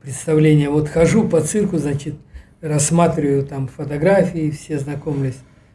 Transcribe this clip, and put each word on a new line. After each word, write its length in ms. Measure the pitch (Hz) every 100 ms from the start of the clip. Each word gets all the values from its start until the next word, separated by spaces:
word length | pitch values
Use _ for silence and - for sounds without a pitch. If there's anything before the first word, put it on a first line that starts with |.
представления. 680 | 139 131 - 156 156 151 143
Вот 200 | 147 147
хожу 380 | 160 165 214 196
по 140 | 165
цирку, 360 | - 214 202 170
значит, 380 | 143 139 180 - - - - _
рассматриваю 840 | 156 151 143 170 170 160 147 139 139
там 220 | 139 135
фотографии, 840 | - 151 147 170 196 180 165 156
все 280 | 151 - 147
знакомлюсь. 580 | 135 143 160 139 135 123 - _ _